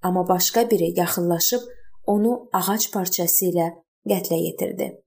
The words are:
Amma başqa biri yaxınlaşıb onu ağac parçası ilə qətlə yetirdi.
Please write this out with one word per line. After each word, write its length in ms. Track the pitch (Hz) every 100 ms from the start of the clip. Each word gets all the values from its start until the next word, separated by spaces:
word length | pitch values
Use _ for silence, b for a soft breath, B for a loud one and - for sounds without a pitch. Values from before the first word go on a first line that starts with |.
Amma 260 | 180 185 175
başqa 420 | 180 - - 233
biri 220 | 214 170 175
yaxınlaşıb 640 | 175 - 175 170 - 247 240 B B B -
onu 420 | 208 214 247 -
ağac 380 | 190 175 214 -
parçası 580 | 208 180 - 170 - 185
ilə 220 | 175 165 170 _ _ -
qətlə 300 | 196 175 165
yetirdi. 480 | 170 - - - - -